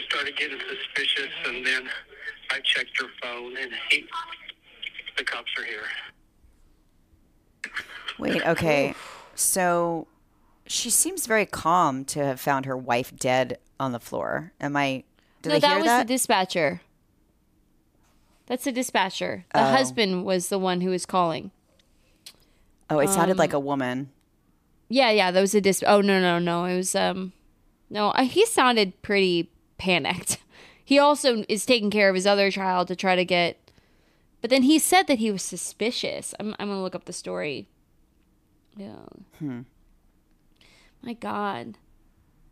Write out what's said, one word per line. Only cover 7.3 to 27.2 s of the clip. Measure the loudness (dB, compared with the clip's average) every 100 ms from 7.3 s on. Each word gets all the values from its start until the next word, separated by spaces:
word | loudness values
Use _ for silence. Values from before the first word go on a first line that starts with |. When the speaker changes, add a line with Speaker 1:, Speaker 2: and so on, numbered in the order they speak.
| _ _ _ -12 -12 -14 -14 -14 -6
Speaker 2:
Wait, | -2 0 0
okay. | 0 2 2 0
Speaker 3:
Oof. | -4 -16 -20 -16
Speaker 2:
So | -4 -2 0 2 2 0 -4 -8 _ _ _ _ _ -8
she | -6 0
seems | 0 0 -4 0
very | 0 0
calm | -2 2 4 2 0 -6
to | -2
have | -2 -2
found | 0 0 -2
her | -6
wife | -2 -2 -2 -4
dead | 0 0 0 -4 _ -6
on | -4
the | -4
floor. | -8 -6 -4 -4 -6 _
Am | -4 0
I, | 0 -2 -10 _ _ _
did | 0
Speaker 3:
No, | 4
Speaker 2:
I |
Speaker 3:
that | 4
Speaker 2:
hear | 4
Speaker 3:
was | 4
Speaker 2:
that? | 2 2
Speaker 3:
the |
dispatcher. | 0 2 2 2 0 0 -2 -12 _ _ _ _ _ _ _ _ _ _ _ _ _ _ _ -8
That's | -4
the | -2
dispatcher. | -2 0 0 0 -2 -6 -6 -2
The | 2
Speaker 2:
Oh. | 4
Speaker 3:
husband | 4 2 2 0 0
was | 0 -2 0
the | -2
one | 0 0
who | 0
was | -2
calling. | -2 0 0 -2 -10 -18 _ _ _ _ _ _ -20 -20 _ _ _ _ -2
Speaker 2:
Oh, | 2
it | 2
sounded | 4 2
Speaker 3:
Um, | 4
Speaker 2:
like | 2
a | 0
woman. | -2 -2 -2 -4 -8 _ _ _ _ _ _ _ _
Speaker 3:
Yeah, | 2 4
yeah, | 4 4
that | 4
was | 4
a | 4
dis-, | 4 2 4
oh, | 6
no, | 6 4
no, | 4 2
no. | 0 -2
It | -2 -2
was, | -2
um, | 0 0 -2